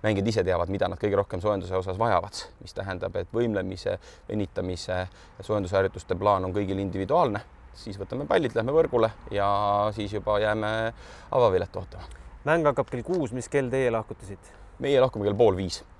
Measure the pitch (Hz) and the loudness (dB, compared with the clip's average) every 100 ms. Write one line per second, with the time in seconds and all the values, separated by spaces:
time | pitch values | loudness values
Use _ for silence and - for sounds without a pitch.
0 | 110 101 95 110 90 87 85 98 95 85 | 0 0 0 0 2 2 0 0 -2 0
1 | 104 98 101 92 104 101 90 92 92 92 | 2 2 0 -2 0 0 0 -2 -2 -2
2 | 117 92 95 - - - - - 98 92 | 2 2 0 -12 -14 -16 -14 -10 -8 -6
3 | 98 90 90 113 120 104 92 92 98 92 | -4 -6 -4 0 0 0 -4 -6 -6 -6
4 | - - - 107 98 - 92 90 - 92 | -8 -20 -6 -4 -4 -4 -4 -6 -4 -4
5 | 92 - - - - 107 92 95 98 92 | -6 -10 -20 -18 -4 -2 0 2 0 -2
6 | - 90 101 98 92 95 95 98 98 95 | -6 0 2 2 2 -2 -2 -2 -2 -4
7 | 95 156 147 104 - - - - - 98 | 0 2 2 -2 -8 -20 -20 -16 -14 -12
8 | 98 123 147 185 139 113 113 156 165 123 | -8 -8 0 2 2 0 2 2 4 4
9 | 110 - - 101 101 101 104 101 104 107 | 2 0 -6 0 0 2 2 2 0 -2
10 | 104 104 101 104 107 107 107 110 113 - | -6 -4 0 2 2 0 0 -2 -4 -6
11 | - - - 131 117 92 87 - 92 - | -18 -20 -2 4 4 4 0 -8 -12 -14
12 | - - - - 139 165 151 135 131 123 | -16 -16 -18 -8 0 2 4 2 -2 -4
13 | 117 180 131 127 - 143 131 131 127 113 | -4 -2 -2 -4 -2 -2 0 0 2 0
14 | 110 - 95 101 - - - - 135 139 | -4 -12 -12 -16 -16 -20 -20 -6 2 4
15 | 127 107 101 101 117 92 92 - - | 4 2 0 6 6 6 -2 -6 -14